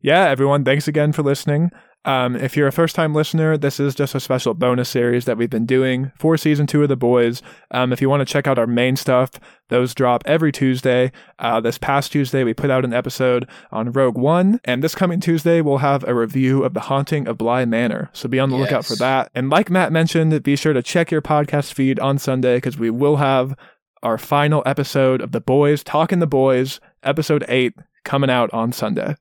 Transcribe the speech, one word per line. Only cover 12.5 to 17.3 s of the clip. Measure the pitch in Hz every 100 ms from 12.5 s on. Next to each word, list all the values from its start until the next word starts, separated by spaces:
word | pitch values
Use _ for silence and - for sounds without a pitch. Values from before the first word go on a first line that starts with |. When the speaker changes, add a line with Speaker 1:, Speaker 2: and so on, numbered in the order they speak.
Speaker 1:
put | 113 143
out | 131
an | 123
episode | 120 131 - 127 123 - - -
on | 110 120
Rogue | 131 131 117
One, | 135 170 185 240 -
and | 127
this | 160
coming | - 185 175
Tuesday, | - 165 165 165
we'll | 151 139
have | 139 139 139
a |
review | 123 113 131 131 135
of | 131
The | -
Haunting | - 135 139 151
of | 135